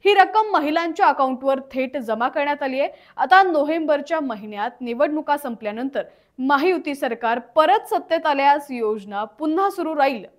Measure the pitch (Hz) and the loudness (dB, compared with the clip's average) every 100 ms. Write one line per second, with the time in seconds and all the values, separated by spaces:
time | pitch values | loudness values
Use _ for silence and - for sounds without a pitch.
0 | 392 403 370 440 427 359 294 320 339 320 | 4 4 4 2 2 0 0 -2 -4 2
1 | 349 277 262 254 269 269 262 262 262 277 | 2 2 0 0 -2 -2 -4 -6 -4 -6
2 | 226 220 247 311 285 285 269 262 320 - | -4 -2 -2 -2 -2 -2 -4 -2 -4 -6
3 | _ - 269 370 381 311 294 330 311 294 | _ -4 4 6 6 2 0 -2 0 -2
4 | 294 330 269 214 214 208 226 - 240 240 | -2 -4 -4 -8 -10 -6 -6 -6 -8 0
5 | 294 302 302 294 285 226 214 196 262 240 | 0 0 -2 -4 -4 -8 -8 -6 -6 -6
6 | - _ _ - 262 285 339 339 311 277 | -8 _ _ -6 0 2 2 0 -4 -4
7 | 269 233 233 240 240 311 311 427 - 359 | -4 -2 -2 -4 0 2 4 4 0 -6
8 | - 330 320 277 277 294 294 247 214 214 | -2 -2 0 2 4 2 0 -4 -2 -4
9 | 196 202 220 _ 302 320 392 370 320 311 | -6 -8 -8 _ -2 0 0 -2 -4 0
10 | 277 240 175 | 0 0 -12